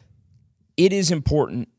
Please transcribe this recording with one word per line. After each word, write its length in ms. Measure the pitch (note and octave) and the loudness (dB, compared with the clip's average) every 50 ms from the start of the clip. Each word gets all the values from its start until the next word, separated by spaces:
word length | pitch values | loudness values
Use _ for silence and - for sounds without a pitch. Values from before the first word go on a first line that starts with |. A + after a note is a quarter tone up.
| _ _ _ _ _ _ _ _ _ _ _ _ _ _ _ | _ _ _ _ _ _ _ _ _ _ _ _ _ _ _
it 160 | - F3 G3 G3+ | 2 2 2 2
is 180 | G3+ F#3 D#3 | 2 0 0
important 580 | F3 D#3 C3+ - D3 D3+ C3+ - F2+ B2 A#2 - _ | -2 -2 -2 0 0 0 0 -2 -4 -8 -10 -10 _